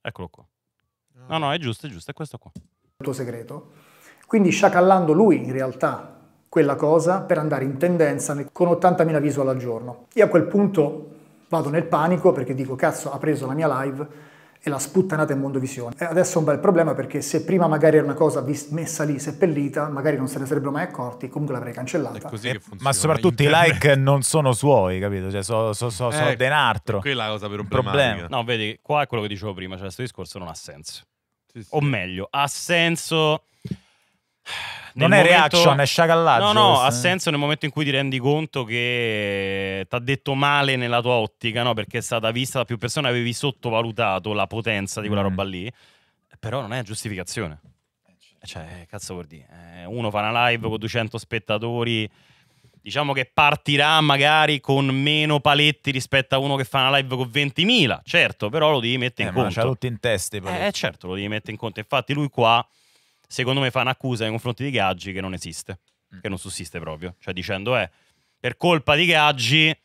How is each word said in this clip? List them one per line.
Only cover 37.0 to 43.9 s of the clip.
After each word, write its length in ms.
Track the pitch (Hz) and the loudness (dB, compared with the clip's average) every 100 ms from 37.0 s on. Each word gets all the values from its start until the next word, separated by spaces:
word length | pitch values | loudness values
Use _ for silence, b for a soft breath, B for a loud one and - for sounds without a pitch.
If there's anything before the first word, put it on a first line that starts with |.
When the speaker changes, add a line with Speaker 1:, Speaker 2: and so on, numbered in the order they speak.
| 175 | 0
Speaker 4:
eh. 20 | |
Speaker 1:
senso 200 | 180 - | 0 0
nel 100 | 147 | 0
momento 260 | 147 151 151 | 0 -2 -4
in 60 | |
cui 120 | 147 | -4
ti 80 | 143 | -2
rendi 260 | 135 139 131 | 0 -2 -2
conto 440 | 123 151 156 143 | 0 0 -2 -6
che 1200 | 113 117 120 120 117 107 101 98 98 98 98 98 95 | -4 -4 -2 -2 -2 -2 -2 -4 -4 -4 -6 -6 -6
t'ha 120 | 123 | -6
detto 340 | 120 135 - 135 | -4 -4 -4 -2
male 400 | 143 143 139 131 | 0 2 0 0
nella 260 | 120 120 | 0 0
tua 120 | 120 | 2
ottica, 500 | 123 107 _ 117 113 | 0 0 _ -6 -2
no? 100 | 123 | -2
Perché 260 | 113 101 117 | -2 -4 -8
è 20 | |
stata 300 | 107 117 110 | -4 -2 -2
vista 280 | 117 131 135 | -2 -4 -4
da 60 | 117 | -4
più 120 | 117 | -4
persone, 300 | 120 156 139 | -4 -2 -2
avevi 240 | 123 120 | 0 -2
sottovalutato 1000 | 117 143 - 120 110 117 | -2 -6 -4 -4 -2 -2